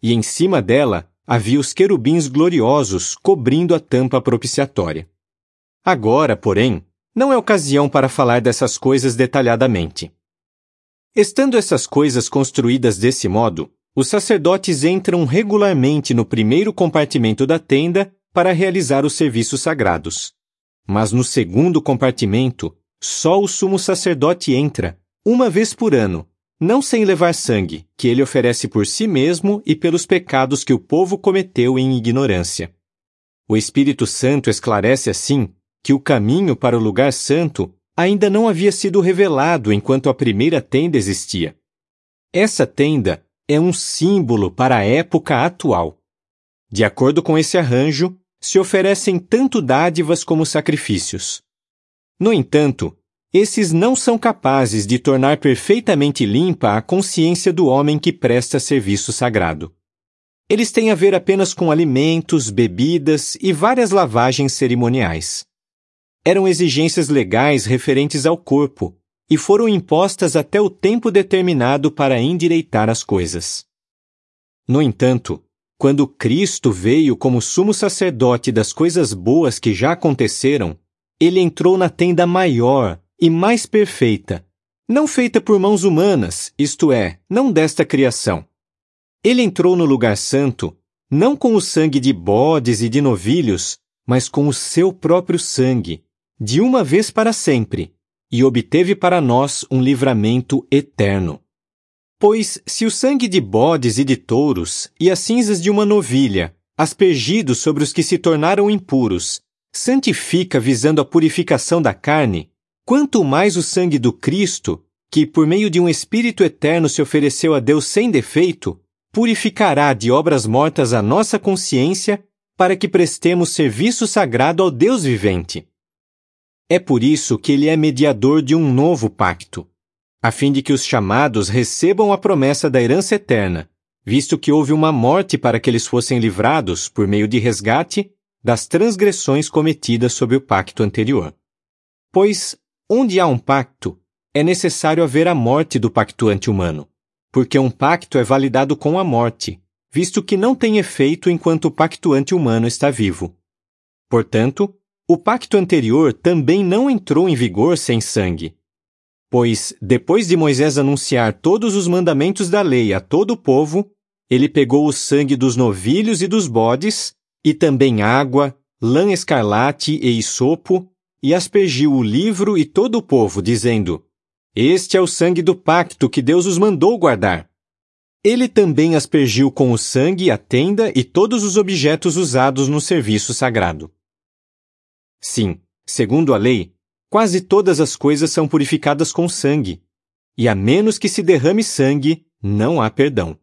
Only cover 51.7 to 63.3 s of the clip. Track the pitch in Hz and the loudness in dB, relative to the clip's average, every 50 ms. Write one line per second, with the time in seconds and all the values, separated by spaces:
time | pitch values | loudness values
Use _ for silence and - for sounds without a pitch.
51.7 | _ _ _ _ _ _ _ _ _ _ 175 214 233 180 127 - - 151 151 143 | _ _ _ _ _ _ _ _ _ _ 0 2 2 2 0 0 0 2 2 2
52.7 | 123 - - 80 - _ _ _ _ _ _ _ _ 180 208 208 - - 214 170 | 0 -2 -6 -10 -10 _ _ _ _ _ _ _ _ 2 2 2 0 -2 -2 0
53.7 | 160 165 185 233 262 247 - - 233 226 - - 160 - _ 135 135 135 131 113 | 0 2 2 2 0 0 0 0 -2 0 0 -2 -2 0 _ 0 2 2 0 0
54.7 | 101 110 101 101 120 123 - - 135 131 131 135 151 147 - 147 131 120 - - | 0 -2 -2 0 -2 -2 0 0 0 2 2 2 0 2 2 0 0 0 2 0
55.7 | 196 240 233 - 196 147 143 147 139 - 131 104 101 123 165 185 165 - - 110 | 0 2 2 0 0 2 2 0 0 0 -2 0 2 0 0 0 -2 0 0 0
56.7 | 101 110 110 _ - 185 196 190 - - 160 165 175 175 - 196 175 160 185 143 | 0 0 -2 _ -2 -2 -2 -2 -2 0 0 0 0 0 0 -2 0 2 2 2
57.7 | 127 135 143 147 151 151 - 135 117 - - 123 117 123 120 - - 139 - - | 2 2 2 2 0 0 -2 -2 -4 -2 -2 0 0 0 -2 -2 -4 -4 -2 0
58.7 | 147 135 107 98 101 98 - - 113 - 135 123 110 107 92 85 80 76 80 82 | -2 -2 0 0 -2 -4 -2 -6 -6 -4 -4 -2 0 0 -2 -2 -4 -6 -10 -16
59.7 | _ _ _ _ _ _ _ _ _ _ _ _ _ _ _ _ - 214 233 214 | _ _ _ _ _ _ _ _ _ _ _ _ _ _ _ _ -2 0 0 -2
60.7 | - - 220 220 214 165 175 196 196 180 185 - 196 196 196 185 - - 180 165 | 0 0 2 2 2 4 4 2 2 2 0 0 0 0 0 -2 -2 -2 0 0
61.7 | 151 156 170 156 127 127 143 160 165 165 160 - 170 160 123 110 101 98 120 110 | 2 2 2 2 2 2 2 2 0 0 -2 0 -2 -2 0 -2 0 0 0 0
62.7 | 87 90 120 151 170 170 139 147 156 147 - - | 0 0 0 0 0 0 0 0 0 0 -2 -6